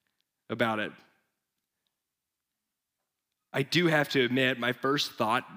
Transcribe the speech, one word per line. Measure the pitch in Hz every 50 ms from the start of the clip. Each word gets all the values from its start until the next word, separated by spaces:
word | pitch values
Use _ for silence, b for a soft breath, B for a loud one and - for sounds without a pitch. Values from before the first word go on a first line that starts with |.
| _ _ _ _ _ _ _ _ _ -
about | 113 110 120 113 110 107
it. | 104 80 - - - _ _ _ _ _ _ _ _ _ _ _ _ _ _ _ _ _ _ _ _ _ _ _ _ _ _ _ _ _ _ _ _ _ _ _ _ _ _ _ _ _ _ _ _ _ _ _ _ _ -
I | 135
do | 139 - - 165 180
have | 160 156 151 143 -
to | - 139 123
admit, | 120 123 131 131 127 131 127
my | 120 123 123
first | - - 135 143 139 - -
thought | - - 117 107 117 123 - - -